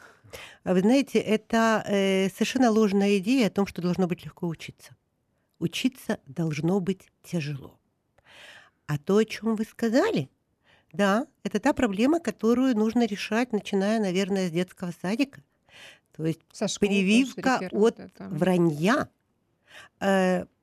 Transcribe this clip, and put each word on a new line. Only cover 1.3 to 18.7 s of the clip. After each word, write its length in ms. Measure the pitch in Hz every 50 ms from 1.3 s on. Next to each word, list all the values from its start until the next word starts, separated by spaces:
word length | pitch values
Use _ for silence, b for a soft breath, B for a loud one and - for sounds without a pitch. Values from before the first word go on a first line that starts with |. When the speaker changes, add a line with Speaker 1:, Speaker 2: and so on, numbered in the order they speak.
| 214 214 - _ - 226 226 226 220 196 - -
Speaker 1:
э, 400 | 202 196 196 196 190 190 190 190
совершенно 400 | - - 220 - - 254 254 233
ложная 460 | 214 220 220 202 190 202 196 202 208 196
идея 300 | 175 220 262 277 226 180
о 20 |
том, 180 | - 202 202 -
что 140 | - -
должно 240 | 170 180 175 185 185 165
быть 180 | 180 - -
легко 220 | 151 - - 180 170
учиться. 440 | 160 - - - - _ - - - _ _ _ _ _ _ _ _ _ _ _ _ _
Учиться 580 | 165 170 - - - 262 - - - - 214 - _ -
должно 520 | 131 - 165 160 147 147 156 165 190 208
быть 300 | 175 196 185 - - _ _ _ _
тяжело. 480 | - - 170 139 147 147 131 - - - _ _ _ _ _ _ _ _ B B B B B B B B B B B B _ _ -
А 100 | 147 143
то, 180 | - - 190 214
о 60 | 220
чем 320 | 220 - - 208 226 226
вы 100 | 208 220
сказали, 640 | - - - 233 233 214 277 381 453 403 196 131 - _ _ _ _ _ _ b b b b b b -
да, 320 | 156 202 190 196 226 302 - _ _ _
это 160 | 202 - 208
та 140 | - 269 294
проблема, 460 | - 262 214 190 196 233 269 330 330
которую 560 | - 220 - - - 220 240 247 262 262 247
нужно 300 | 214 214 226 214 240 233 208
решать, 460 | 202 185 - - 214 226 254 247 -
начиная, 460 | 202 - - - 190 190 208 220 226
наверное, 480 | 208 190 175 185 196 185 202 196 185 180
с 40 |
детского 400 | 156 175 180 - - - 190 175 160 -
садика. 400 | - 180 220 233 277 277 - - - _ _ _ _ B B B B B B B B _ _ -
То 80 | 156
есть 140 | 160 156 - _ _
Speaker 2:
Со 140 | _ - 220 190
школы 120 | - -
тоже 0 |
Speaker 1:
прививка 640 | 208 202 202 202 190 190 214 240 277 240 - - - 262 254 -
Speaker 2:
репертуар, 240 | 185 180 - 196 208 226
Speaker 1:
от 80 | 185 -
Speaker 2:
да, 100 | 185 185 - -
там. 200 | 196 190 190 151
Speaker 1:
вранья. 680 | 180 185 180 175 170 170